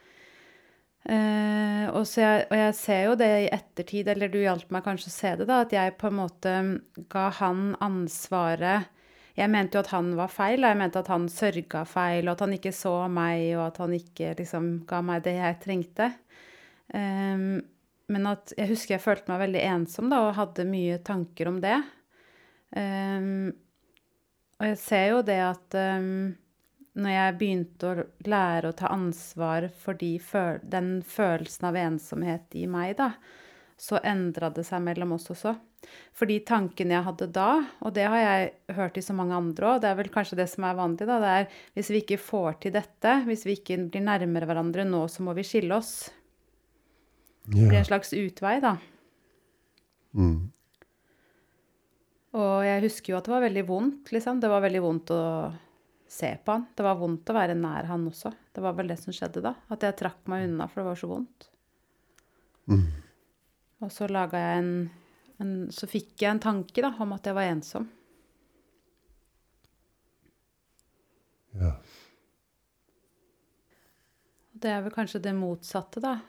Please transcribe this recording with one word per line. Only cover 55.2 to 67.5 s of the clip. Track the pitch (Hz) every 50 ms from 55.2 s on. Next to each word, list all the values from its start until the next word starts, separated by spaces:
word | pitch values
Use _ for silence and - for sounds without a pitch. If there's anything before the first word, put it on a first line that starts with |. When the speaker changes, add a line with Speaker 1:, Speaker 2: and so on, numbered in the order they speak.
| 165 165 160 160 156 156 165 165 - _ _ _ _ _ _ _ _ _
Speaker 1:
se | - - 170 127 - - -
på | -
han. | 214 226 240 - _
Det | - 208
var | 196 190 175
vondt | 175 170 170 165 - -
å | 220
være | 226 190 175 175
nær | 170 165 160 151 147 - 170
han | 175 170 165 165
også. | 165 - - 220 220 - _ _
Det | - -
var | 190 185 170
vel | 180 185 175
det | 170 170
som | - - 175
skjedde | - 185 170 170 180
da, | 185 226 254 - - -
at | 220 214
jeg | 214 202 196 -
trakk | 196 180 - - _ -
meg | 185 185 185 180
unna, | 165 160 160 170
for | - 202
det | 190 180
var | 180 175
så | - 175
vondt. | 180 - 247 - _ _ - - _ _ _ _ _ _ _ _ _ _ _ _ _ _ _ _ _ _ _ _ _ _ _ -
Speaker 2:
Mm. | 104 98 90 80 76 73 - - _ _ _ _ _ _ _ _ _ _ _ _ _ _
Speaker 1:
Og | 220 202
så | - - 208 196
laget | 196 190 185 165 175 175 175
jeg | 170 170 175
en, | 175 175 175 175 175 170 - - - _ _ _ _ _ _ -
en, | 202 196 190 185 185 -
så | - - - 190
fikk | - 214 - - _ -
jeg | 214 202 208
en | 214 214
tanke | 220 208 196 175 - - 240 247
da, | 277 233 220
om | 220 202 196
at | 190 -
jeg | 202 190 196
var | 196
ensom. | 180